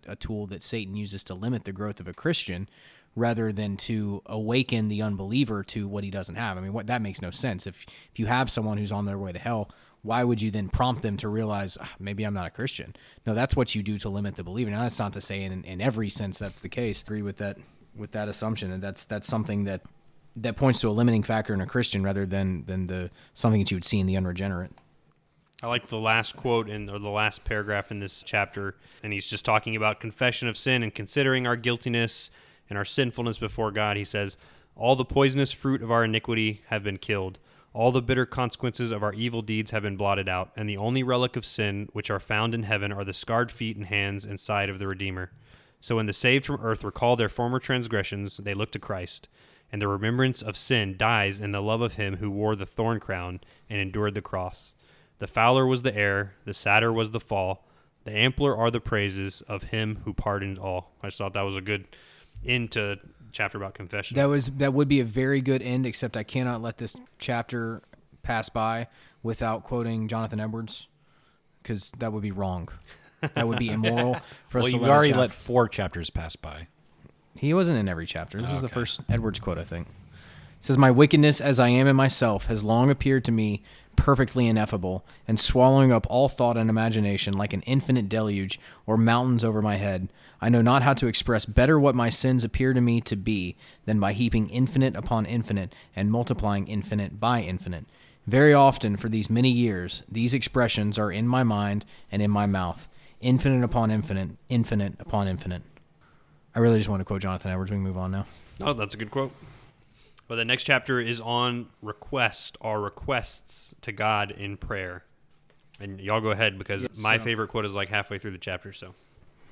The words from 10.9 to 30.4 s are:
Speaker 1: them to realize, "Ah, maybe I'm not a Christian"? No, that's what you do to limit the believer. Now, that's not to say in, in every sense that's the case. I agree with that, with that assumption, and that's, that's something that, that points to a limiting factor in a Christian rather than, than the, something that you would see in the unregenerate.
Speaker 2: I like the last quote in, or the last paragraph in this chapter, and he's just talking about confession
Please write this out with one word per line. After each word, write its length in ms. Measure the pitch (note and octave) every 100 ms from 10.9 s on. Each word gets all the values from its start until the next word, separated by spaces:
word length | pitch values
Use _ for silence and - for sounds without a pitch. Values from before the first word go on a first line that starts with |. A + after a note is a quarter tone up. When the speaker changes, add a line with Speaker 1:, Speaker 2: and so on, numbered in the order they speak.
| B2+
Speaker 1:
them 160 | A2 G2+
to 100 | G#2+
realize, 500 | G#2+ A2 G2+ G2 -
"Ah, 140 | - -
maybe 240 | G2 G2+
I'm 120 | G#2 G2+
not 100 | F2
a 40 |
Christian"? 440 | - B2 - B1+ - - - -
No, 80 |
that's 220 | G#2+ C3+ -
what 180 | B2
you 80 | A2
do 160 | G2+ G#2
to 120 | G#2+
limit 260 | G2 G2+ F#2+
the 80 |
believer. 260 | F2 G2+ A#2
Now, 140 | G#2
that's 160 | A#2+ -
not 140 | G#2
to 80 | G2+
say 220 | - G2
in, 200 | F#2+ F#2 -
in 160 | F2+
every 280 | B2 A2 G#2
sense 280 | - G2+ F2
that's 220 | G2+ -
the 100 | F#2+
case. 340 | - A#2+ G2
I 40 | -
agree 160 | G#2+
with 140 | G2+ F#2+
that, 200 | G2+ G2+ - _ - A2+
with 160 | G#2
that 180 | G#2+ G#2
assumption, 420 | G2+ A2 A2 F#2+
and 100 | F#2
that's, 200 | G2 F#2+ -
that's 200 | G#2+ -
something 360 | A2+ G#2+ G#2
that, 180 | G2+ F#2+ - - _ - - -
that 200 | A#2 G#2+
points 240 | C3+ A#2+
to 80 | A2+
a 20 |
limiting 320 | G#2+ A#2+ A2+
factor 300 | G2 A2 G#2+ G2+
in 40 |
a 60 | F#2
Christian 380 | B2 A#2 G2+
rather 220 | G2 G2 G2
than, 400 | G2 F#2+ F2+ C#2
than 200 | F#2 F2+
the, 240 | F#2 F2+ - -
something 260 | - A#2 A2
that 120 | G2
you 40 | F#2+
would 60 |
see 160 | - G#2
in 60 | F#2+
the 100 | F#2+
unregenerate. 560 | F#2 F2+ G2 F2+ F2+ - _ _ _ _ _ _ _ _
Speaker 2:
I 40 | A#2
like 200 | A#2+ -
the 100 | A2+
last 380 | A2 A2+ A2+ -
quote 320 | B2+ A#2 G#2+
in, 180 | G#2+ G2+
or 100 | G2+
the 100 | G#2
last 340 | G#2 G#2+ -
paragraph 460 | - G#2+ G#2 G#2 G2
in 100 | G#2
this 220 | G2 -
chapter, 520 | - G#2 G2+ - G2 - - -
and 100 | G#2+
he's 140 | G2+ -
just 180 | G#2
talking 320 | - G#2+ A2+ A2
about 240 | G#2+ G#2
confession 480 | A2 - B2 A#2+